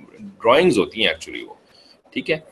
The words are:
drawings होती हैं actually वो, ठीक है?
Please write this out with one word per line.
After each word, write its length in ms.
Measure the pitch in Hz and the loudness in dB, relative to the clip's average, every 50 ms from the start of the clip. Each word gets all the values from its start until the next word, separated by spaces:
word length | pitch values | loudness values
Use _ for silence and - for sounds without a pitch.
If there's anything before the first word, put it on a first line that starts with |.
| - - - - 107 | -16 -18 -20 -20 -20
drawings 520 | 101 95 _ - 113 127 160 180 180 117 104 | -20 -18 _ 2 4 4 6 4 4 4 2
होती 240 | 85 - - 110 | 0 -2 -2 -2
हैं 160 | 107 87 80 - | -2 -2 -2 -4
actually 300 | - - 62 60 57 - | -10 -16 -16 -16 -16 -18
वो, 120 | - _ _ _ _ _ _ _ _ _ _ _ - | -20 _ _ _ _ _ _ _ _ _ _ _ -10
ठीक 160 | 175 - - | -10 -6 -6
है? 160 | 160 156 - - | -8 -8 -8 -18